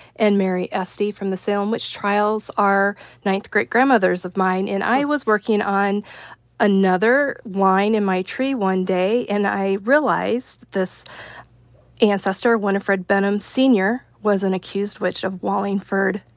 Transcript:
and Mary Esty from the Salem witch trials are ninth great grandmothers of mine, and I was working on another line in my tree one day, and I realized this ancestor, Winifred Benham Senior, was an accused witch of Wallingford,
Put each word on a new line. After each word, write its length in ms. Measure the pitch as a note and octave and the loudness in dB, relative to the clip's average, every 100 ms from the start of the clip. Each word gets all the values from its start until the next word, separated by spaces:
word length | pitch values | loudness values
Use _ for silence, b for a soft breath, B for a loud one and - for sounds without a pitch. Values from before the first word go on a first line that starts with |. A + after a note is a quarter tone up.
| B - | B 0
and 220 | G#3+ G3+ | 2 4
Mary 320 | F#3+ F#3 F3 | 2 -2 -2
Esty 400 | F#3+ F#3+ - G#3 | -4 -6 -4 -4
from 200 | G3 G3 | -4 -6
the 60 | F#3+ | -4
Salem 340 | - G3+ G#3 | -2 -2 -2
witch 200 | A3+ - | -4 -6
trials 600 | - G3+ G#3 G#3 G#3+ - - | -6 -2 2 2 0 -4 0
are 400 | G3+ G3 G3+ G#3 B B G3+ | 2 4 2 -2 B B -2
ninth 240 | F#3+ - | -2 -2
great 220 | G#3 - | -2 0
grandmothers 540 | A#3+ C4+ A#3 F#3 F3+ F3+ | 2 4 4 4 0 -4
of 120 | F#3+ | -2
mine, 300 | F#3 F#3 G3 | 0 0 -2
and 160 | G3 | -2
I 220 | - B3+ C#4+ | 0 0 0
was 200 | D4 A3+ | -2 0
working 360 | G#3 - G#3 | 0 2 0
on 420 | G3+ G3 G3+ G3+ B B B B _ - | 0 0 0 -2 B B B B _ 0
another 800 | G#3 G3 F#3+ F#3 G#3+ F3 F#3+ - | 2 4 4 2 2 2 0 -4
line 520 | - F#3+ G3 F#3+ G3+ A3 | -8 0 2 4 2 2
in 100 | G3 | 0
my 160 | F#3 | -2
tree 320 | F#3 - C4+ | -4 -4 -2
one 320 | C4 F#3+ F#3+ F#3 | 0 0 0 0
day, 400 | F#3 F#3 A#3+ - | 0 2 0 0
and 220 | G#3 G3+ | -2 0
I 260 | G3+ G3 | 0 -2
realized 1000 | G3 G3+ D4 C4 E3+ F#3+ A#3+ - - - | -2 2 2 2 0 0 -4 -6 -16 -8
this 320 | F#3+ F#3 - - B B B B _ _ _ _ - | -4 -4 -6 -16 B B B B _ _ _ _ 0
ancestor, 600 | G#3 G3 G3 F#3+ A#3+ A#3 | 2 2 -2 0 0 2
Winifred 480 | G3+ G3 G3 G3 F3+ | 0 -2 0 -2 0
Benham 320 | G3 G3 G#3 | 0 2 -2
Senior, 640 | - - C4+ G#3+ F#3+ B3 _ _ | -2 2 4 4 2 -2 _ _
was 220 | G#3+ G3 | 0 0
an 100 | F#3+ | 0
accused 460 | F#3 - G3 G3+ - | -2 -4 -4 -4 -2
witch 240 | F#3 - | -4 -2
of 180 | G3 F#3 | -6 -4
Wallingford, 800 | G3+ G3 G3+ G3 - G3 G3 G3 _ | -4 -2 -2 -4 -2 -2 0 -2 _